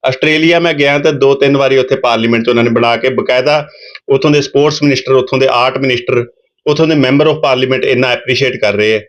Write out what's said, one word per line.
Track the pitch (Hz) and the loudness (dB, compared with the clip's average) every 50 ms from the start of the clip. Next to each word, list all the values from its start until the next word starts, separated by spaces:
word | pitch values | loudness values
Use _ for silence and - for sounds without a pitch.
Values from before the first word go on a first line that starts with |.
| - 135 | -2 -4
ਆਸਟ੍ਰੇਲੀਆ | 135 - - 151 156 156 160 165 170 170 | -4 -2 -2 -2 0 0 0 2 2 2
ਮੈਂ | 170 170 160 | 0 -2 0
ਗਿਆ | 143 143 143 143 147 | 0 0 0 0 0
ਤੇ | 147 160 | 0 0
ਦੋ | 151 135 139 139 139 | 0 2 2 2 2
ਤਿੰਨ | 139 143 139 139 | 2 2 2 2
ਵਾਰੀ | 139 139 135 135 | 2 2 2 2
ਉੱਥੇ | 131 127 127 139 | 2 2 0 -2
ਪਾਰਲੀਮੈਂਟ | - - 123 117 117 113 117 113 113 113 | -2 0 -2 0 0 0 0 0 0 0
'ਚ | 120 | 0
ਉਹਨਾਂ | 123 120 117 | 0 2 0
ਨੇ | 117 | 2
ਬੁਲਾ | 113 120 120 120 117 | 2 2 2 2 0
ਕੇ | 113 117 131 | 0 0 -2
ਬਕਾਇਦਾ | 120 113 131 - 127 127 127 147 147 151 151 151 - - - - - - _ - | -2 -2 -2 0 0 0 2 2 0 0 -2 -6 -16 -20 -20 -20 -20 -20 _ -2
ਉੱਥੋਂ | 135 135 - 156 | -2 0 2 2
ਦੇ | 147 147 | 0 0
ਸਪੋਰਟਸ | 139 - - 139 143 151 151 151 | 0 0 0 0 0 0 0 0
ਮਿਨਿਸਟਰ, | 147 143 139 127 - - | 0 0 0 -2 -2 0
ਉੱਥੋਂ | 131 131 127 127 - 131 | 0 0 0 0 -2 0
ਦੇ | 131 131 | 0 0
ਆਰਟ | 123 123 127 131 131 135 | 0 0 0 -2 -2 -2
ਮਿਨਿਸਟਰ, | 135 135 123 117 120 - - 120 113 - _ _ _ _ _ _ _ | -2 -2 -2 -2 -2 -2 -2 -2 -4 -6 _ _ _ _ _ _ _
ਉੱਥੋਂ | 151 147 147 160 | -4 0 0 2
ਦੇ | 156 160 | 2 2
member | 151 131 127 139 285 196 | 2 2 2 2 2 2
of | 160 156 | 2 0
parliament | 156 151 143 131 127 131 127 131 123 | 0 0 0 0 0 0 -2 -2 -2
ਇੰਨਾ | - - 131 120 131 127 | 0 -2 0 0 0 -2
ਐਪਰੀਸ਼ੀਏਟ | 123 120 - - 127 120 135 127 120 | -2 -4 -4 -4 -2 -2 -2 -4 -2
ਕਰ | 120 - 104 101 | -2 -2 -2 0
ਰਹੇ | 101 104 107 110 | 0 0 0 0
ਆ | 107 104 | -2 -4